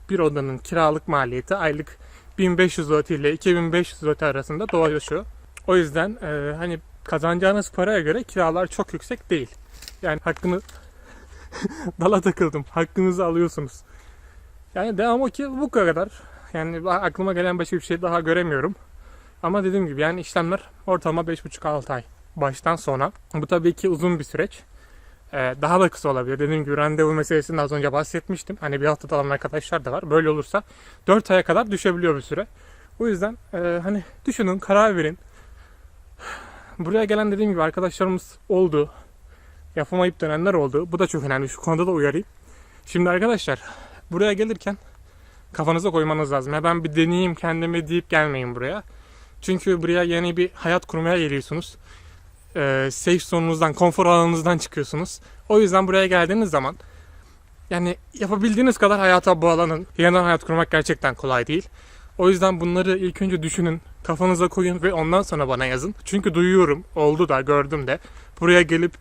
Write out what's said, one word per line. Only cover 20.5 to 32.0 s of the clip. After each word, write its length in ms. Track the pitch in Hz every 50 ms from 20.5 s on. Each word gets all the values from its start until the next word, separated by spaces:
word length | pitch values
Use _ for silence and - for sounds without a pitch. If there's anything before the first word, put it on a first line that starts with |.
| 185 196 - - - - -
ortalama 400 | - 185 165 - 170 160 170 170
beş 180 | 165 165 - -
buçuk, 200 | 160 - - -
altı 280 | 160 151 143 123 - 139
ay 100 | 123 110 - - - - - -
baştan 400 | 160 147 139 131 - - 165 170
sona. 360 | 165 - 156 135 131 139 180 - - - - -
Bu 140 | 156 147
tabii 260 | - 185 175 165 170 170
ki 160 | - - 190
uzun 300 | 170 143 165 180 175 156
bir 40 | 143
süreç. 400 | - - - 175 208 - - - - - - - - - - - - - - - - -
Ee, 220 | 143 127 127 127 139
daha 180 | 147 156 175 185
da 100 | 190 170
kısa 200 | - - - 147
olabilir. 300 | 135 127 123 127 135 135
Dediğim 260 | 147 143 156 156 147
gibi 120 | 139 147
randevu 360 | 147 147 151 151 151 156 156 156
meselesini 480 | 156 151 - 165 156 143 - 165 156
az 100 | 143 139
önce 200 | 151 147 139 143
bahsetmiştim. 680 | 127 147 156 - - 170 - - 190 165 - - 196 -
Hani 220 | 156 147 139 139
bir 40 | 143
haftada 300 | 151 151 - - 143 160
alan 140 | 147 139 139
arkadaşlar 560 | 139 143 - 143 - 156 - - 175 160 127
da 60 | 127
var. 180 | 127 175 185 156
Böyle 200 | 147 165 160 156
olursa 340 | 151 151 139 - - 208 - - - - - - - - _
dört 240 | - 190 220 208 -
aya 120 | 190 185 -
kadar 280 | - 165 202 240 214
düşebiliyor 440 | 202 180 - 196 175 175